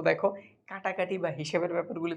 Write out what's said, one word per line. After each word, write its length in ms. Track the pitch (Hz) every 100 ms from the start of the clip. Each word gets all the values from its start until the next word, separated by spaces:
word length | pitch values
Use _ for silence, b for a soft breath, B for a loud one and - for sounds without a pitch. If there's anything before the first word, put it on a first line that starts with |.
| 160
দেখো, 180 | 160 196 B B B -
কাটাকাটি 440 | 190 190 185 180 190
বা 60 | 165 143
হিসাবের 320 | 151 175 175 170
ব্যাপারগুলি 380 | 165 170 170